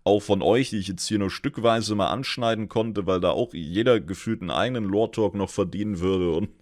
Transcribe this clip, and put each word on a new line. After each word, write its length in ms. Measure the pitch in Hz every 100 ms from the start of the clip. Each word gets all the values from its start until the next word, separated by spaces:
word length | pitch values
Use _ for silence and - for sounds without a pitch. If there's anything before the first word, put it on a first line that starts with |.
auch 160 | 95 101
von 220 | 101 98
euch, 300 | 82 120 131
die 80 | 110
ich 100 | 92
jetzt 180 | 87 -
hier 120 | 107
nur 100 | 95
stückweise 680 | - - - 113 113 107 101
mal 120 | 92
anschneiden 600 | 117 135 - 117 110 104
konnte, 400 | 117 113 104 90
weil 140 | 92
da 80 | 87
auch 240 | 90 123
jeder 480 | 82 78 95 123 113
gefühlt 400 | 80 95 113 110
einen 100 | 87
eigenen 320 | 65 113 123
Lore-Talk 500 | 98 101 113 - 104
noch 180 | 101 95
verdienen 500 | - 92 90 104 90
würde. 300 | 92 95 87
Und 180 | 80 107 -